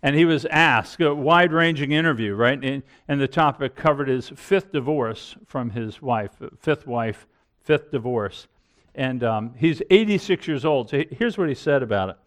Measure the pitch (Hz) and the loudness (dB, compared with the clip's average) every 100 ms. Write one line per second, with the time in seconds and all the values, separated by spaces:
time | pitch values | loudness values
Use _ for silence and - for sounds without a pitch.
0 | 143 147 170 156 156 156 160 120 104 - | 2 4 4 2 0 2 4 4 0 0
1 | 160 147 143 170 175 156 165 160 139 151 | 0 0 2 4 4 2 0 0 -2 0
2 | 165 131 107 101 120 139 131 139 - _ | 0 0 -2 2 2 2 -4 -6 -10 _
3 | - 143 135 - 151 135 135 - 160 143 | -6 -2 -2 2 0 0 -6 -2 0 0
4 | 139 131 120 - - 196 190 147 127 151 | 0 -2 -4 -16 -2 -2 0 -6 -2 -2
5 | 117 110 - - - 143 120 107 110 104 | -2 -6 -14 -20 -10 -6 -6 -6 -8 -8
6 | 123 117 101 _ - - - 147 - 120 | -4 -4 -4 _ -18 -10 -4 -4 -2 -4
7 | 113 104 _ _ _ _ - 151 - 135 | -4 -8 _ _ _ _ 0 0 0 -6
8 | 117 120 104 - - _ _ _ _ - | -4 -4 -4 -8 -20 _ _ _ _ -8
9 | 131 127 117 110 113 120 160 160 - 196 | -6 -2 -2 -2 -4 -2 0 0 4 4
10 | 220 202 - 180 - 151 151 143 110 139 | 6 -2 0 -4 -2 -4 0 -2 0 -4
11 | 151 131 233 202 170 139 - 143 123 101 | -4 -2 -4 -2 -4 -2 0 0 0 -2
12 | 95 - | -2 -8